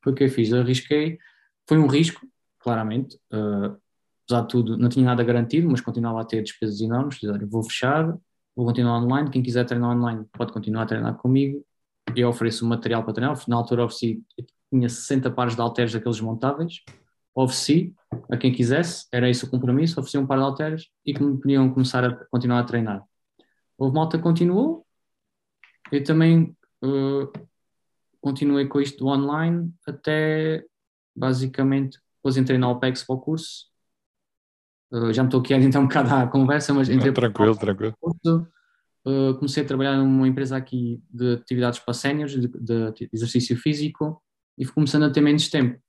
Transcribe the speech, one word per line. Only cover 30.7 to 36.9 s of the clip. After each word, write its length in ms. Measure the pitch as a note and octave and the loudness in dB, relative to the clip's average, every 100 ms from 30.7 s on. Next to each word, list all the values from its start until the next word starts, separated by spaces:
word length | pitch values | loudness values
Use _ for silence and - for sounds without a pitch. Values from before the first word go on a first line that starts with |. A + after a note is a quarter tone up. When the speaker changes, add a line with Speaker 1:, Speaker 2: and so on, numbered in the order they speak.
| _ _ _ _ - | _ _ _ _ -6
Speaker 1:
basicamente, 840 | B2+ C3 C3 C3 C3+ C3+ C3+ - _ _ | -2 0 -2 0 0 0 -2 -8 _ _
depois 200 | C#3 C3 | -2 0
entrei 200 | B2+ C3 | 2 2
na 120 | B2 | 2
OPEX 340 | B2 C3 B2+ | 0 -2 -4
para 120 | - C3 | -6 -6
o 40 | |
curso. 480 | - D#3+ - - - _ _ _ _ _ _ _ _ _ _ _ _ | -4 -6 -6 -16 -20 _ _ _ _ _ _ _ _ _ _ _ _
Eh, 220 | A#2+ A#2 | -4 0
já 80 | A2 | 2
me 60 | C3 | 2
estou 140 | C3 | 2
aqui 120 | B2+ | 2
a 40 | C3+ | 4
adiantar 240 | C3 C3+ | 6 6
um 60 | C3+ | 4
bocado 260 | D3 B2+ | 2 2
à 140 | C#3 B2 | 2 2
conversa, 460 | C3+ C3 D3 D3 | 2 4 2 2
mas 160 | C#3+ | 0
entrei 220 | C3 | 4